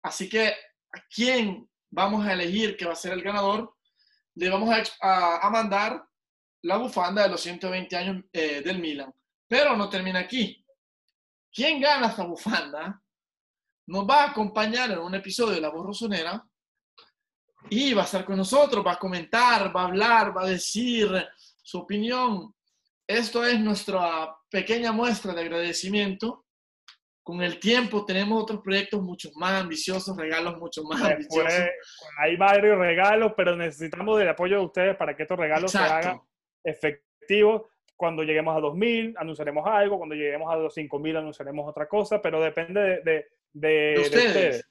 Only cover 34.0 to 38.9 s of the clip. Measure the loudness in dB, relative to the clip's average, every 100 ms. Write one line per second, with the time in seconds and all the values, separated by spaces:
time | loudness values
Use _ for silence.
34 | 2 4 4 2 2 2 2 2 2 2
35 | -4 -4 -4 -2 0 2 2 2 2 2
36 | 0 -6 _ _ _ _ -8 -4 -4 -4
37 | _ _ 0 4 4 4 -4 _ _ _
38 | -4 -2 0 0 2 0 0 0 0